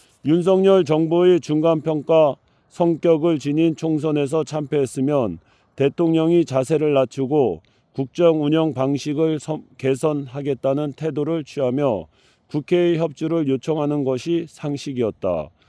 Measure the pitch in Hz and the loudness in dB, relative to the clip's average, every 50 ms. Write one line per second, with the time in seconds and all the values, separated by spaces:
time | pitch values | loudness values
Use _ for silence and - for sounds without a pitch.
0 | - _ _ _ - 135 160 180 165 190 190 190 190 196 196 190 175 - 156 156 | -20 _ _ _ 0 0 2 2 4 2 2 4 6 6 6 4 4 2 2 0
1 | 165 160 170 175 180 180 180 165 - - 151 156 156 165 160 156 139 160 156 147 | 2 2 2 4 4 4 4 4 2 0 -2 0 2 2 0 0 -2 -4 -4 -4
2 | 139 - 160 160 156 139 131 _ _ _ _ _ _ _ _ - 175 170 165 135 | 0 2 4 4 4 4 2 _ _ _ _ _ _ _ _ -2 0 0 0 0
3 | - 170 165 147 156 170 165 139 - 143 147 156 165 165 156 - 156 160 156 147 | 2 2 2 4 2 0 0 0 -2 -2 0 2 0 0 0 -2 -4 -2 -2 -2
4 | 143 156 147 147 143 131 160 160 143 - 151 156 147 131 156 143 135 120 - 143 | -2 -2 -2 -2 -2 -2 -2 -4 -4 -2 -6 -8 -6 -2 -2 -2 -2 -2 -2 -2
5 | 131 143 147 139 117 98 82 82 _ _ _ _ _ _ _ - 139 - - - | -2 0 0 0 0 -2 -4 -8 _ _ _ _ _ _ _ 0 0 0 0 0
6 | 170 165 165 160 160 165 175 170 160 - 131 135 131 - 160 143 156 151 143 135 | 0 2 2 2 2 4 4 2 2 2 0 -2 0 0 0 0 0 2 2 2
7 | 131 117 - 139 135 123 151 151 131 104 85 78 _ _ _ _ _ _ - - | 0 0 -2 -6 -4 0 2 2 2 2 0 -6 _ _ _ _ _ _ -8 -8
8 | 135 - - 165 175 165 160 156 147 147 151 160 160 156 120 131 131 139 143 135 | -8 -6 -2 2 4 4 4 4 0 0 0 0 0 0 -2 -2 -2 -2 -2 -2
9 | - 156 143 151 160 160 156 143 - - 156 156 - _ _ - - 131 135 127 | -4 -6 -2 0 0 0 -2 -4 -6 -8 -10 -10 -10 _ _ -4 -2 -2 -2 0
10 | - 156 151 143 139 123 117 143 139 143 135 - - 135 135 147 151 143 131 - | 0 -2 -2 -2 -6 -8 -12 -8 -6 -6 -6 -2 -2 -2 -2 0 -2 -6 -6 -6
11 | 156 160 135 151 147 156 165 165 143 - - 143 135 123 123 143 143 135 107 90 | -8 -6 -4 -4 -4 -2 -4 -6 -6 -8 -6 -2 -2 -2 0 0 0 0 0 -2
12 | 78 - _ _ _ _ _ _ _ - - 151 - - 180 175 175 175 170 156 | -6 -10 _ _ _ _ _ _ _ -6 -6 -6 -2 0 0 2 2 2 2 0
13 | 165 156 139 - 160 156 165 170 156 135 135 123 - 165 156 160 147 147 147 147 | -2 -4 -4 -6 -4 -2 -2 0 0 0 -2 -2 -2 -4 -2 -2 -2 -2 -2 -2
14 | 135 135 131 123 - 170 170 165 165 151 - - - 147 143 135 - 147 135 123 | -2 -2 -2 -4 -2 -2 -2 -2 -4 -6 -14 -10 -8 -8 -6 -6 -8 -8 -4 -2
15 | 117 104 - - - 92 87 80 73 73 _ _ _ | -2 -2 -2 -4 -2 -2 -2 -2 -4 -8 _ _ _